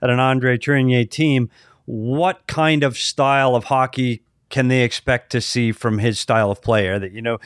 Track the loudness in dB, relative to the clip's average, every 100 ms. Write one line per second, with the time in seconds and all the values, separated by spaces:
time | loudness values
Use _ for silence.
0 | 0 2 2 2 2 0 0 2 2 2
1 | 0 0 0 2 -2 _ _ _ -12 -8
2 | -4 -2 -2 -4 -8 -2 2 2 0 -2
3 | -8 0 2 2 2 2 0 0 0 -2
4 | -4 -4 _ _ _ -2 2 2 2 -2
5 | -2 -4 -2 -6 -4 -2 -2 -2 -2 0
6 | 0 -2 0 2 2 -2 0 0 0 -2
7 | -6 -8 -6 -6